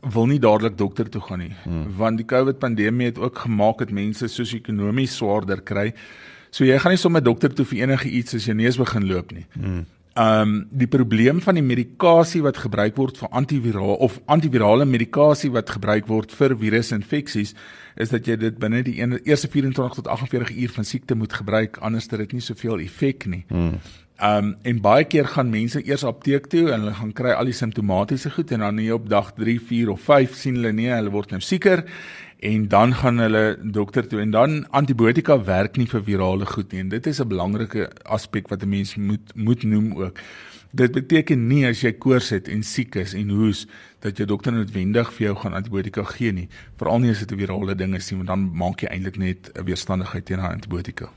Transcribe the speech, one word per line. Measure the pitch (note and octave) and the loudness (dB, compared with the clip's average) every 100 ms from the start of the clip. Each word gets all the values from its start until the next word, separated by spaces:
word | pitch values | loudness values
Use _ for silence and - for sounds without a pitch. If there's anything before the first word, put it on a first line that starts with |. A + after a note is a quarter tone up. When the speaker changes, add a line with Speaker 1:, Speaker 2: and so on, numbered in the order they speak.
| C#3 | -2
Speaker 1:
wil | A2 A#2 | 0 2
nie | C#3+ | 4
dadelik | A#2+ G#2 A2 F#2 | 4 4 2 -2
dokter | G2+ - A2 | -4 -2 -6
toe | A2 | -6
gaan | - F2+ | -8 -10
nie, | E2 G2 | -10 -12
Speaker 2:
Hmm. | E2+ E2 D#2+ F#2+ | -6 -6 -6 -2
Speaker 1:
want | A2 A2+ | 0 0
die | A2+ | 0
covid | B2+ C3+ C3+ | 0 2 0
pandemie | C3 A2 G#2 A#2+ B2 | -2 0 2 2 -2
het | A#2 | -2
ook | A#2+ - | -6 -4
gemaak | B2 G#2+ G#2+ A2 | -2 2 2 2
dat | A#2 | -4
mense | G2 G#2 G#2+ A#2 | -4 -4 -4 -6
sosio-ekonomies | - A2+ A2+ - G#2 G2+ A#2+ C3 - | -4 -6 -6 -6 -4 0 0 -2 -2
swaarder | G#2+ G#2 F#2+ F#2+ | 0 0 0 -6
kry. | - G2+ G#2+ A#2 - - - - - | -4 -4 -4 -6 -20 -20 -20 -20 -16
So | - | 2
jy | C3 C3+ | 4 6
gaan | F3+ | 4
nie | F#3 | 4
sommer | F3+ E3 | 4 4
dokter | B2 A#2 D3 | 4 2 0
toe | - | 0
vir | C3 A#2 | -2 0
enige | B2+ C3+ - | 0 0 0
iets | A#2+ A#2 | -4 -4
as | A#2 | -6
jou | G#2 | -2
neus | A2 A#2 B2 | 2 2 2
begin | A#2+ A2+ F#2+ | 0 0 0
loop | F#2 E2+ | -2 -4
nie. | - - - | -14 -14 -8
Speaker 2:
Hmm. | G2 F#2 E2+ _ _ | -4 -4 -8 _ _
Speaker 1:
Ehm, | - A2+ A2 G#2+ G#2+ G#2 | 2 4 4 4 0 -4
die | C3+ B2 | -2 2
probleem | C3+ A#2 A2 A#2+ E3 | 2 2 6 4 4
van | F#3 | 2
die | F3+ | 2
medikasie | C3+ B2 A#2+ - F3 E3 E3 E3+ | 2 0 -4 2 6 6 6 2
wat | D3 B2 | 0 0
gebruik | A#2 G2+ G#2 G#2+ | -4 0 0 0
word | C3 B2+ | -4 -4
vir | - | -6
antivira-, | B2 C3+ C#3+ A#2 G2+ G2 G2+ | -4 0 0 0 0 0 2
of | C3 - - | 2 0 2
antivirale | D#3 D#3 B2 G#2 A2+ | 2 4 4 6 6
medikasie | C#3+ B2 A2+ - D3 C#3+ D3 | 6 2 2 4 4 4 0
wat | A#2+ - | -2 -2
gebruik | G#2 G#2 G#2+ G#2+ | -4 0 0 2
word | A2 G#2+ | -2 -2
vir | - C#3 B2 | 2 2 2
virusinfeksies, | G#2+ A2 A#2 A2+ G2 D3 C#3+ G#2+ G#2 - - - - - | 2 2 2 -4 -2 -4 -2 -4 -4 -8 -20 -20 -20 -6
is | A2+ | -2
dat | A#2 A#2+ | -2 -2
jy | A2+ | -2
dit | A2+ A2+ | -2 -2
binne | G#2+ A#2 | -2 -2
die | A#2 A#2 | -2 -4
een, | A#2+ B2 | -4 -4
eerste | - C#3+ B2+ | 2 2 2
vierentwintig | C#3+ C3+ C3 B2+ | 0 0 -2 -4
tot | B2+ - | -6 -6
agtenveertig | - B2+ B2+ A#2 A#2 | -6 -2 -2 -4 -4
uur | B2 | -4
van | - | -4
siekte | G#2 B2+ - | -6 -6 -2
moet | A2+ G#2+ | -2 -2
gebruik, | - G#2 G#2+ A2 - | -6 -2 0 -2 -4
anders | A2 A2+ - | -6 -4 -6
het | G#2+ | -8
dit | G#2 | -6
nie | B2 | -8
soveel | - A2+ A#2 G#2 | -10 -8 -4 -4
effek | F#2 - C#3 C3+ - | -6 -2 -2 -2 -8
nie. | F2+ F2 | -8 -4
Speaker 2:
Hmm. | F2+ E2+ E2 - - _ _ | 0 0 -2 -10 -20 _ _
Speaker 1:
Ehm, | G2+ G#2 G2+ F#2+ | 2 2 0 -4
en | B2 A#2+ | -4 0
baie | G2+ A#2+ | 4 4
keer | D#3 D#3+ C3+ | 4 0 0
gaan | - B2 | 0 0
mense | G#2+ A#2 D3 | 0 -2 -4
eers | C3+ C#3 | -4 -2
apteek | C3+ A2+ - C#3 C3+ | -2 -4 0 -2 0
toe | E3 E3 | 0 2
en | A#2 | 0
hulle | G#2 | -2
gaan | G2 A2 | -4 -8
kry | G#2 B2+ | -4 0
al | A#2 | 2
die | B2+ | 0
simptomatiese | A#2+ A#2 A2+ G#2 F#2 G#2 C3+ D3+ | -2 -4 -2 0 0 0 -2 -4
goed, | - D#3+ | -6 -4
en | A#2 | -2
dan | G#2 G#2+ | -2 -2
hier | A2 | -2
op | A#2 A2+ | -2 2
dag | - G#2 | 0 0
drie, | - A2 A#2 | -4 0 0
vier | A#2 A#2+ A#2 | -2 0 0
of | F#2+ | -2
vyf | - C#3+ C3 | 4 6 6
sien | - C#3 | -2 -4
hulle, | B2 A#2 | -2 -2
nee, | G#2+ A#2 | -2 -2
hulle | A#2+ G#2 | -2 -2
word | G2+ - | -4 -4
nou | F#2 | -8
sieker, | - F#3 G3+ F3+ E3 - - - - _ | -4 2 4 2 -2 -16 -18 -18 -20 _
en | G#2+ G#2+ G#2 | -2 0 4
dan | G2+ A#2 | 6 6
gaan | B2 C3 A#2+ | 4 2 2
hulle | A2+ A2 G#2+ - | 2 4 2 0
dokter | G#2+ G#2 G2+ B2+ A#2+ | -4 -2 -2 -2 -2
toe, | G#2+ | -2
en | G#2+ | 0
dan | G#2+ C3+ D3+ C3+ | 4 4 2 -2
antibiotika | C#3 C#3 B2 A2+ C#3 - C#3 | 0 2 4 4 4 4 2
werk | F#2+ F#2 G#2 - | 4 0 0 0
nie | A#2 | -2
vir | A2+ | -2
virale | G#2 G2 F#2 F#2+ G2 | -2 0 0 0 -4
goed | - F#2+ | -6 -6
nie, | F#2+ | -6
en | F#2+ | -6
dit | G#2+ C#3+ | -4 -4
is | C#3 | -2
'n | A#2+ | -2
belangrike | F#2+ F2+ G#2+ A2 G#2+ F2 - | -2 -2 -2 -4 -4 -6 -8
aspek | - G#2+ - G#2+ - | -6 -6 -2 -6 -4
wat | G2 | -6
'n | G2+ | -2
mens | G2+ G2 - | -2 -4 -4
moet, | G2+ G#2 - | -2 -4 -6
moet | - A2 A#2+ | -4 0 0
noem | G#2+ G#2+ G#2+ F#2 | 2 2 0 -4
ook. | F#2 - - - - - - | -8 -10 -20 -20 -20 -20 -10
Dit | B2+ B2 | 0 2
beteken | - B2+ D#3+ D#3 C#3 A#2 | 2 2 2 4 0 2
nie | C#3+ C3 | 2 2
as | A2+ | 0
jy | A#2+ | -2
koors | - C3 B2+ - | 0 2 2 2
het | G2+ - | -4 -2
en | G2+ | -6
siek | G#2+ - A#2 | -4 -6 -4
is | G2+ F#2+ | -6 -6
en | G2 G#2 | -6 -2
hoes, | G2+ A2 G2 - - - _ | 2 2 0 -8 -20 -20 _
dat | G#2+ G2 | -8 -6
jou | G#2 | -4
dokter | G2+ C3+ | -2 -2
noodwendig | A#2 G#2 G#2 F#2 A2+ A2+ | -2 -4 -2 0 0 0
vir | - G#2+ | -2 -4
jou | G2 | -2
gaan | A#2 | -6
antibiotika | E2+ A2 G2 F#2+ G#2+ | -6 -6 -6 -4 -6
gee | G2+ - A#2 | -8 -4 -4
nie, | F#2 F2+ - - - | -4 -8 -14 -20 -6
veral | - A#2 | -2 2
nie | A#2+ | 2
as | G#2 | 0
dit | G2+ | -4
'n | G2 | -6
virale | G2 F#2+ G2 | -4 -4 -4
ding | F#2+ F#2 | -4 -4
is | F#2+ - | -4 -6
nie, | F#2+ | -8
want | F2+ | -4
dan | F#2+ F#2+ | -2 -2
maak | E2 F2 - | -2 -4 -4
jy | - | -6
eintlik | F#2 F#2 F2+ | -6 -8 -4
net | F#2 F2+ - | -4 -4 -10
'n | - | -10
weerstandigheid | F#2 F2+ - F#2 F2+ F2+ | -4 -4 -2 -4 -4 -8
teen | - F#2 | -6 -6
daai | F2+ | -4
antibiotika. | F2 - F2+ F#2 - - | -6 -6 -8 -8 -12 -14